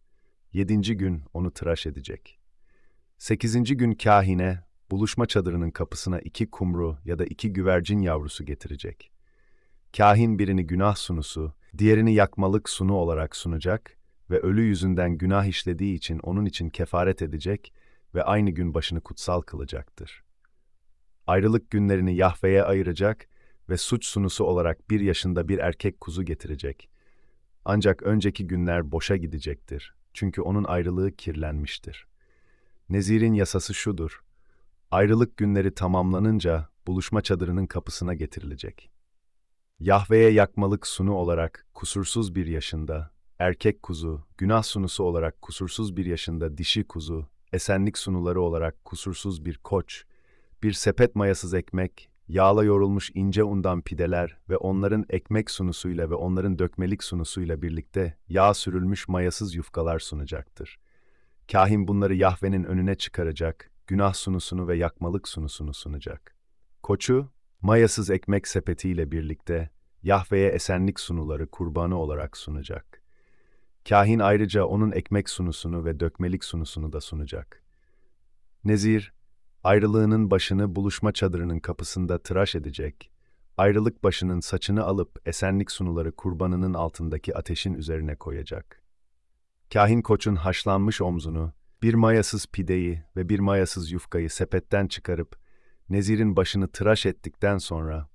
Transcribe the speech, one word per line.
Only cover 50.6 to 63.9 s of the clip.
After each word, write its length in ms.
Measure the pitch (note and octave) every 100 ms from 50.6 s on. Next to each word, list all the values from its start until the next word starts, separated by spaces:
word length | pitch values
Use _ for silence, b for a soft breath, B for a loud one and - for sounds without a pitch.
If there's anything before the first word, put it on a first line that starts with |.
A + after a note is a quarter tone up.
bir 100 | G#2+
sepet 420 | G2 - - A#2+ G#2
mayasız 380 | G2+ F#2+ F#2
ekmek, 560 | F2+ - F#2+ F#2 - - _ -
yağla 360 | E2+ F#2+ G#2
yoğrulmuş 480 | G#2+ G2+ G2 G2+ -
ince 300 | - G2 F#2+
undan 380 | G#2+ G2+ F#2 F2+
pideler 560 | - D#2 E2+ F2 E2+ - -
ve 80 | F#2+
onların 480 | F#2+ F#2+ G2 G#2+ -
ekmek 420 | F#2 - A2 G#2+
sunusuyla 580 | - F#2 E2 F#2 F2 E2
ve 60 | E2+
onların 440 | F2+ F#2 G2 F2
dökmelik 440 | F2+ - F#2 G2+
sunusuyla 580 | - F2+ D#2+ - E2+ D#2+
birlikte 560 | E2+ E2 - - F2+ - -
yağ 240 | F2+ G2
sürülmüş 540 | G2+ - F2+ F2+ G2 -
mayasız 480 | F#2 F2+ - G2+ E2+
yufkalar 440 | D#2 - D#2 D#2+
sunacaktır. 800 | - D2+ C#2+ - - - - - _ _ _ _ _ _ -
Kahin 360 | G#2+ G2 G#2+ F#2+
bunları 280 | G2+ G2 F#2+
Yahve'nin 480 | F#2+ F2+ G2 F#2+
önüne 320 | F2+ F#2 F#2 F#2+
çıkaracak, 760 | - - E2 D2+ E2 - - -
günah 260 | -